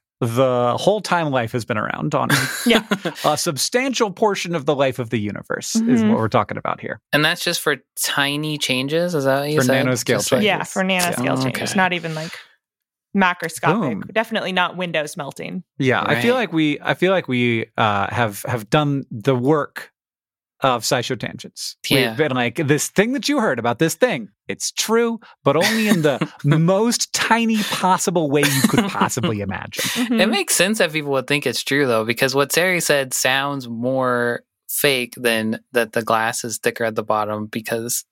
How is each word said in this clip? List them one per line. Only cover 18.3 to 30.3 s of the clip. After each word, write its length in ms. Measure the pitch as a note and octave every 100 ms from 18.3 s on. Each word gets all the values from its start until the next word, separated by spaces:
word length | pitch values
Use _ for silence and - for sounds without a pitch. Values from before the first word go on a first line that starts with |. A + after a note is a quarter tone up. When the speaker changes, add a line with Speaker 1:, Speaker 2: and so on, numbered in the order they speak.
| G2 -
Speaker 1:
have 220 | A#2+ G#2
done 340 | D#3 D3 C#3 -
the 240 | A2+ C3+
work 560 | B2+ B2+ D#3 - - - _ _ _ _ _ _ _
of 240 | C3+ A#2+
Scishow 340 | - C3 A#2+ A#2+
Tangents. 580 | - - - - - - -
Speaker 3:
Yeah. 200 | C3+ A#2
Speaker 1:
We've 60 | A2+
been 160 | D3+ B2+
like, 180 | A#2+
"This 340 | E3+ C#3 D3 -
thing 240 | - A3+
that 140 | C4+ C#4
you 120 | C#4+
heard 180 | G3+ A#2+
about 220 | A2+ -
this 160 | D#3+ -
thing, 320 | B3+ D3+ G#2 _ -
it's 240 | - -
true, 480 | - - A3+ A#3 A3+ - -
but 140 | C#3 C#3+
only 320 | G#3 A3 G#3+
in 140 | F3+
the 180 | D3+ A#2+ D#3 -
Speaker 3:
<laughs> 80 |
Speaker 1:
most 680 | C#3+ D3+ E3 F#3+ A#3 - -
tiny 460 | - - A#3 A3+ A3
possible 680 | G3 - F#3 F#3 G3+ F3 D3
way 120 | D3
you 200 | C#3+ C3+ -
could 200 | - G3+
possibly 520 | - G2 B2+ A2+ G#2
Speaker 3:
<laughs> 80 | G2
Speaker 1:
imagine." 340 | F2 - -
Speaker 2:
Mm-hmm. 380 | - A3+ B3 A3+
Speaker 3:
It 80 |
makes 260 | G#3